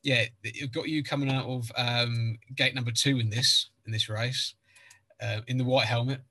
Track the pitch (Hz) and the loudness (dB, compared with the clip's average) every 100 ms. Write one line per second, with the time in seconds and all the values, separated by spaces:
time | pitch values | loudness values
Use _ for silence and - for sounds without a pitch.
0 | 139 123 110 _ 117 117 135 143 156 156 | 2 2 2 _ -12 -8 -6 -4 -2 -2
1 | 135 143 135 131 123 127 117 123 120 120 | -2 0 0 0 -2 -4 -4 -2 0 0
2 | 120 117 117 113 _ 135 131 131 120 113 | 0 0 -2 -4 _ 0 0 0 -2 0
3 | 143 131 110 110 135 - - _ - 110 | 2 2 2 2 4 4 0 _ -6 -4
4 | - 107 120 131 - - _ - - - | -2 -2 -2 -2 -6 -10 _ -20 -20 -20
5 | _ _ 110 107 117 127 127 131 117 120 | _ _ -4 -4 -2 -2 2 2 4 2
6 | 123 135 - | 0 -2 -8